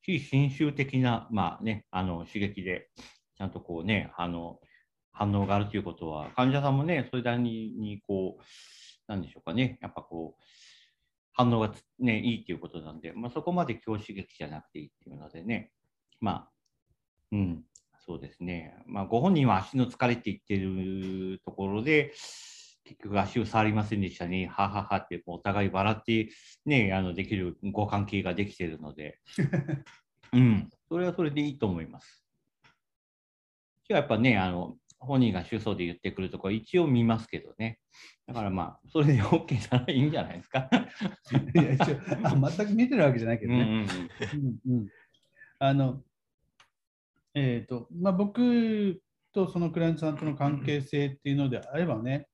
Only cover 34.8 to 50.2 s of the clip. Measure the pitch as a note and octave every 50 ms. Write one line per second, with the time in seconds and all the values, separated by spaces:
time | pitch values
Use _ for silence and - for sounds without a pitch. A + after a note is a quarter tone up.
34.8 | _ _ _ _ C3 B2+ C#3 C3 B2 A2+ F#2+ F2+ - - A#2 A2 G#2+ A2 G2 F#2+
35.8 | F2+ E2+ F2 - - F#2+ - - F#2+ F2 - - - F#2+ G#2 A2 A2 - - F3+
36.8 | E3+ D3+ B2+ A#2+ A#2 A2+ A2+ A2 A2+ - - E2 - - - - A2 A2+ A2+ _
37.8 | _ _ _ - - - _ _ _ - B2+ A#2+ G#2+ G2 F#2 F#2 E2 - - -
38.8 | _ - - D#3+ D3 D3+ C#3+ A#2 G2 - E3+ E3 - - D3+ A2 - - C3 B2
39.8 | - - D#3 B2+ C#3+ D3+ D#3+ C3+ - - F2+ F2 - _ - C3 C3 - A#3+ -
40.8 | B3 - - - G#3+ F#3 - _ _ - A#2 - - - - E3+ C#3+ C#3 C3+ C3+
41.8 | E3+ D#3 C#3+ - - - C#3+ - - D3 - C#3 C3+ D#3 E3 F3+ G#3+ G#3 G3+ A3+
42.8 | B3 B3 C#4+ A3 D#3 C#3 B2 A#2 A2+ A2+ A#2 A2+ G#2+ A#2 A#2+ B2 A#2 G#2+ A2 A2+
43.8 | G#2+ G2 F#2 F#2 F2 E2+ - - - G2+ D3 D3 C#3 C3 A2+ A2+ _ C3 B2 A#2+
44.8 | G#2+ G2 _ - _ _ _ _ _ _ _ _ - - _ _ C#3 C3+ C#3 C#3
45.8 | C3+ B2+ C3 C3+ - _ _ _ _ _ _ _ _ _ _ _ - _ _ _
46.8 | _ _ _ _ _ _ _ _ _ _ _ C#3+ C#3 B2+ A#2+ A#2 G#2+ - B2+ A#2+
47.8 | - _ - E3+ F3+ G3 F3+ F#3 G#3 G3+ G3+ A#3+ B3 B3 A#3+ A#3 A3+ A3 A3 G#3+
48.8 | G#3 G3 E3+ - _ _ _ _ _ _ _ G3+ F#3+ C3+ - F3+ F3 D#3+ E3 F3
49.8 | E3 E3 E3 D#3 D#3+ D#3 D3 -